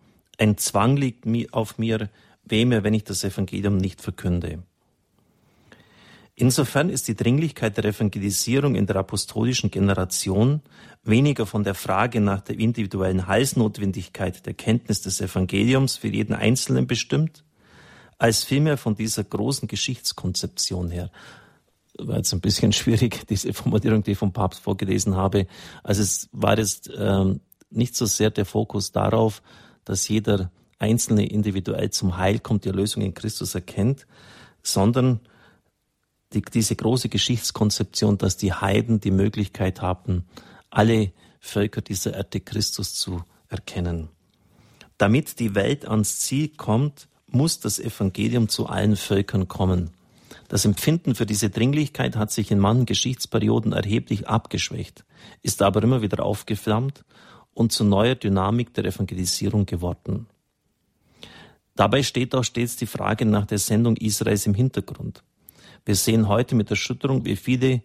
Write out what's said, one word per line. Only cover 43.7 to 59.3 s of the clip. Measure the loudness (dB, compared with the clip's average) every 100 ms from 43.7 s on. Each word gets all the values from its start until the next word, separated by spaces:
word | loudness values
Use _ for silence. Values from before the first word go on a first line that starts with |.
| -6 -4 -4 -8 _ _ _ _ _ _ _ -14 0
Damit | 4 4 2 -4
die | -2 2
Welt | 2 0 -2
ans | 0 0 -2
Ziel | -2 -2 -2
kommt, | -4 -2 0 0 -4 -20 _ _
muss | 2 2 0
das | -4 -4
Evangelium | -6 -2 -2 0 0 2 0
zu | 0 -4
allen | 0 2 2
Völkern | 2 0 2 0 -2
kommen. | 0 2 2 0 -8 _ _ -20 -20 -4
Das | 0
Empfinden | 2 2 2 2 2 0
für | 0
diese | 0 0
Dringlichkeit | 2 2 2 0 -2 -4 -2
hat | -2
sich | -2 0
in | 4
manchen | 4 4 2
Geschichtsperioden | 0 -2 -4 -2 0 2 2 2
erheblich | 0 0 -2 -2 -4 0
abgeschwächt, | -2 -2 -6 -6 -8 -10 -14 _ _ -20 -10
ist | -6 2
aber | 2 4
immer | 4 2
wieder | 0 -2
aufgeflammt | -2 -4 -4 -6 0 0 -2 -6 _ -20 -20 -20 _
und | 0 0
zu | 2
neuer | 4 4 4 2
Dynamik | 0 2 2 0 -2
der | -4 -4
Evangelisierung | -2 -6 -4 -4